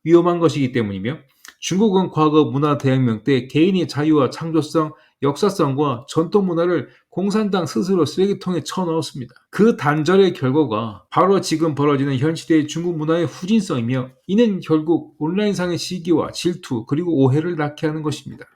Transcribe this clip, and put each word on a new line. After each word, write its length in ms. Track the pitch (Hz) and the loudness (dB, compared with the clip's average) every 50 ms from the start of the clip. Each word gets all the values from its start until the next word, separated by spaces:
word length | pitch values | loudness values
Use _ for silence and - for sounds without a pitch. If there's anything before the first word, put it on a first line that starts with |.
| - | 0
위험한 360 | 156 170 170 170 175 175 175 | 4 4 6 6 4 0 2
것이기 320 | 165 147 127 147 135 123 | 0 0 0 0 -2 -2
때문이며, 480 | 127 120 110 101 98 95 95 120 156 - - _ _ _ - - - - | 0 -2 -2 -2 -4 -6 -6 -6 -8 -8 -12 _ _ _ -20 -20 -18 -12
중국은 500 | - - 170 190 226 214 185 190 180 - | -8 -4 0 2 2 2 2 2 0 0
과거 360 | - 156 151 151 151 156 143 | 0 2 2 4 4 4 2
문화대혁명 800 | 120 123 139 151 147 143 - - 131 131 131 127 117 110 104 - | 2 0 0 0 0 0 0 0 0 2 2 2 0 0 -2 0
때 220 | 147 135 123 123 | 0 0 0 0
개인의 420 | - - 147 165 196 190 180 156 | -2 0 2 2 2 2 0 -2
자유와 440 | 139 - 143 151 160 151 143 127 - | -2 -4 -2 0 2 2 2 2 0
창조성, 600 | - - 165 165 160 156 147 151 - 165 156 151 - _ _ _ _ - | -2 -6 -8 -4 -2 -2 -2 0 -2 -2 -2 -2 -6 _ _ _ _ -4
역사성과 840 | 135 143 143 - 208 196 190 - 160 139 131 139 151 139 120 117 - | -2 -2 -2 0 -2 -2 0 0 -2 0 0 -2 -2 -2 -2 -6 -8
전통 400 | - - 160 165 165 - 208 196 | -6 -2 -2 -2 2 2 0 2
문화를 420 | 180 165 165 170 180 175 147 120 - _ _ _ _ | 2 0 0 0 0 0 -2 -4 -6 _ _ _ _
공산당 580 | - 175 190 202 190 220 220 196 196 185 165 | -8 -4 -4 -2 0 0 -2 0 0 -2 -2
스스로 400 | - - 226 190 185 196 175 147 | -2 -2 -2 0 0 2 2 2
쓰레기통에 560 | 135 - 180 190 202 190 185 - 185 180 156 - | 2 2 0 0 0 0 -2 -4 -4 -4 -4 -4
쳐넣었습니다. 720 | - - 185 185 165 160 165 156 - - 143 117 - _ _ _ _ | -6 -6 -4 -4 -2 -2 -4 -4 -6 -8 -12 -14 -14 _ _ _ _
그 260 | - - 208 233 233 | 0 4 4 4 4
단절의 560 | 233 - 147 151 156 147 170 190 196 196 175 180 | 2 0 0 0 0 2 4 4 6 4 4 2
결과가 720 | - 139 127 131 156 147 117 107 107 117 110 101 - _ - | 0 0 0 2 2 2 2 0 -4 -4 -6 -10 -14 _ -4
바로 300 | - 151 175 190 196 180 | 0 2 4 4 4 2
지금 340 | - - 160 151 165 160 139 | 0 0 -2 0 0 0 0
벌어지는 420 | 139 143 151 143 135 139 143 135 | 2 2 2 2 2 0 0 0
현 160 | 120 143 160 165 | 0 0 0 -2
시대의 340 | - - - 160 156 139 | -2 0 2 2 2 2
중국 300 | 143 - 165 170 175 170 | 0 -4 -6 -4 -4 -4
문화의 300 | 151 151 156 165 175 165 | -4 -2 0 0 0 0
후진성이며, 840 | 135 - - 185 180 226 220 185 - 151 123 113 120 131 131 127 127 - _ _ | -2 -4 -6 -2 0 2 2 2 0 -2 -2 -2 -2 -2 -2 -4 -6 -12 _ _
이는 360 | - 190 226 240 214 196 170 | -2 2 2 4 2 2 -2
결국 540 | - - 156 156 156 170 165 147 - - _ - | -2 0 0 0 2 0 -2 -2 -2 -6 _ -6
온라인상의 580 | 151 160 185 202 214 208 190 180 180 175 170 | -4 -2 -2 0 0 0 0 -2 -2 -4 -4
시기와 540 | - - - 180 185 165 180 160 131 90 - | -4 -6 -8 -10 -6 -2 0 0 0 0 -2
질투, 560 | - - - 175 170 - - - 135 113 110 | -6 -6 -4 -4 -4 -4 -8 -6 -6 -6 -4
그리고 360 | - 139 156 180 175 156 135 135 | -4 -4 -4 -2 -2 2 2 4
오해를 320 | 131 135 156 160 180 175 | 4 2 2 0 -2 -4
낳게 300 | 156 147 147 147 - 160 | -4 -4 -6 -6 -4 -6
하는 160 | 151 151 160 | -4 -4 -4
것입니다. 440 | 151 151 135 - - - - - - _ _ | -6 -6 -6 -8 -10 -16 -16 -18 -20 _ _